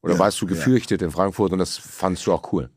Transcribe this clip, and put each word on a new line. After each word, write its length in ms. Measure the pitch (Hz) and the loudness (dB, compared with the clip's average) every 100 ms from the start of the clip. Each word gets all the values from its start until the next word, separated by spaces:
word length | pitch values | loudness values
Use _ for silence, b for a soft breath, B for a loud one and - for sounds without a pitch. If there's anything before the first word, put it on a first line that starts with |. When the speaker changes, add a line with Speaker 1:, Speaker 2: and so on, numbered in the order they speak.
Speaker 1:
Oder 100 | - | 0
Speaker 2:
Ja, 60 | 87 | 2
Speaker 1:
warst 200 | 98 - | 2 2
du 40 | 92 | -4
Speaker 2:
ja. 40 | |
Speaker 1:
gefürchtet 480 | 92 131 127 - 95 | 0 2 2 2 -2
in 80 | 90 | -2
Frankfurt 420 | 80 95 95 98 | 0 0 2 0
und 40 | 92 | 2
das 180 | 90 - | -2 -4
fandst 520 | - - 92 90 - | -14 -4 -2 -2 0
du 60 | |
auch 200 | 85 - | -2 0
cool? 160 | 90 64 | -4 -4